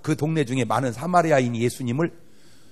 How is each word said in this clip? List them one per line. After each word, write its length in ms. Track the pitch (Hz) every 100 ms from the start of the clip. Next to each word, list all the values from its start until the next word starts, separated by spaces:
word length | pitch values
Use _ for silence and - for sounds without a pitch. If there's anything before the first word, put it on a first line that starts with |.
그 140 | - 156
동네 260 | 151 160
중에 220 | 131 131 110
많은 260 | 110 131
사마리아인 640 | 120 165 175 165 143 123 117
예수님을 560 | 120 - 123 131 165 - - - - - -